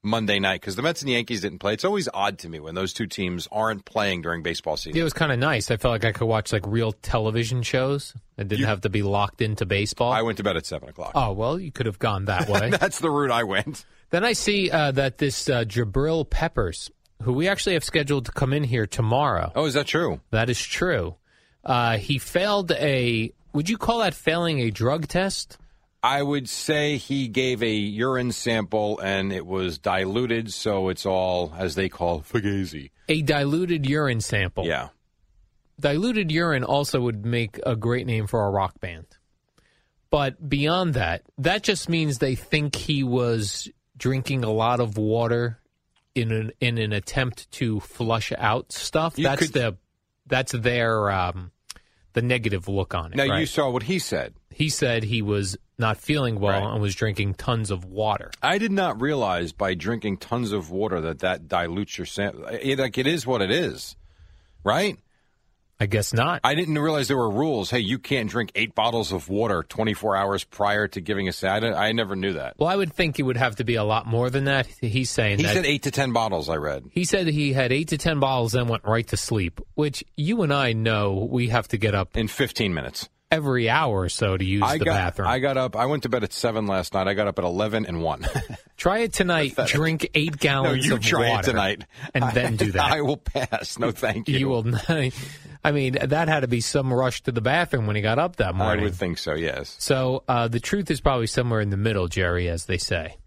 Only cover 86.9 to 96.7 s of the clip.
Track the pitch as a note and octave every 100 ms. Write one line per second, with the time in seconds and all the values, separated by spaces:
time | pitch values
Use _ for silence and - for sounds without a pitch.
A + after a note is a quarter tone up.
86.9 | G2 F#2+ G2+ G2+ F#2+ F2 F2+ G#2+ A2 G2+
87.9 | E2+ E2 C#2+ - - - A2 - - F3+
88.9 | G#3 A#3 - F3+ E3 C#3+ C3 A#2 C3+ D#3+
89.9 | D#3+ F3 D#3 D#3+ D3 D3+ C#3 D3 C3 C#3+
90.9 | B2+ G#2+ D3+ A#2 A2 B2+ A2 G2 G2+ -
91.9 | - - C#3 B2+ A#2+ B2 A2 G#2+ F#2 C#3+
92.9 | D#3 C#3+ D3 - D3 B2+ A#2 - - A#2
93.9 | - A2+ G#2+ A2+ C3 C3+ A#2+ A2+ A#2 -
94.9 | E3 C3 - C3 - - - D#3 D3 C3
95.9 | C3 C3 D3 E3 D#3 B2+ A#2+ A2